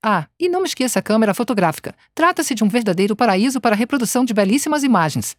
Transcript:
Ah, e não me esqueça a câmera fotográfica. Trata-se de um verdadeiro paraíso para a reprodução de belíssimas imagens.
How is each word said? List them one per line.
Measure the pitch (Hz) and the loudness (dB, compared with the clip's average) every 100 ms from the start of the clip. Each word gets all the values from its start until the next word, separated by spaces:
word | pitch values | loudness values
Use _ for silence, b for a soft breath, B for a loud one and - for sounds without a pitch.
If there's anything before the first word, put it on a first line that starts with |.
Ah, | 220 196 147 _ | 0 -2 -4 _
e | 359 | -2
não | 349 | -2
me | 359 | -4
esqueça | - 254 - | -4 -2 -2
a | |
câmera | - 220 220 | 0 2 2
fotográfica. | 185 233 214 170 - - b b | 0 -2 0 0 -2 -12 b b
Trata-se | - 330 349 302 | 0 0 0 -4
de | 220 | 0
um | 214 | 0
verdadeiro | 233 214 175 202 208 | 0 0 0 0 2
paraíso | 233 190 247 262 | 2 2 0 0
para | 240 | 0
a | 208 | 0
reprodução | 240 285 226 247 | 0 -2 0 0
de | 254 | 0
belíssimas | 214 196 269 302 294 | 0 2 0 0 -2
imagens. | 277 202 160 127 - | 2 2 2 -2 -8